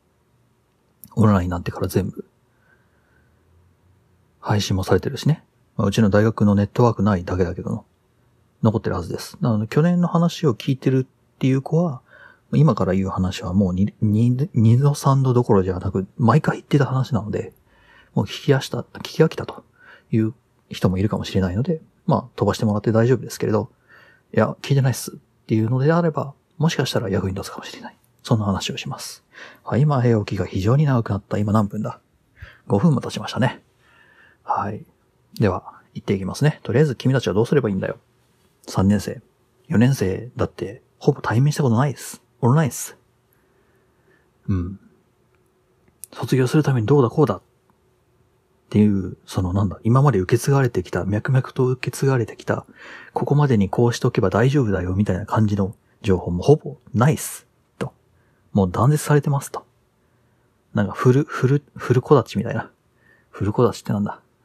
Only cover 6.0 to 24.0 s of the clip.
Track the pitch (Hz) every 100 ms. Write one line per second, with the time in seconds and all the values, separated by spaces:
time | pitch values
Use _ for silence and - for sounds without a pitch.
6 | 107 101 110 110 104 101 101 - 120 -
7 | 98 95 85 90 87 - - 110 - _
8 | _ _ _ _ _ _ 113 104 - 98
9 | - - - - 131 107 110 - 165 175
10 | 170 170 170 - 151 113 - 131 - 131
11 | 131 _ _ - 135 135 135 160 175 131
12 | - - - _ _ 139 151 107 95 95
13 | 95 - 92 - 90 92 95 90 101 -
14 | 107 104 120 123 151 - 110 117 143 143
15 | - 135 131 123 120 104 92 90 95 98
16 | 95 - 107 143 - - - 147 135 131
17 | 131 120 107 95 - - _ _ _ -
18 | _ - 107 - - 135 - - - -
19 | - - 160 - - - - _ - -
20 | _ 113 110 - _ _ - - - 92
21 | 104 98 - 98 92 92 143 160 - _
22 | - 123 - - 101 95 110 104 110 110
23 | 117 127 - - - 107 101 _ _ -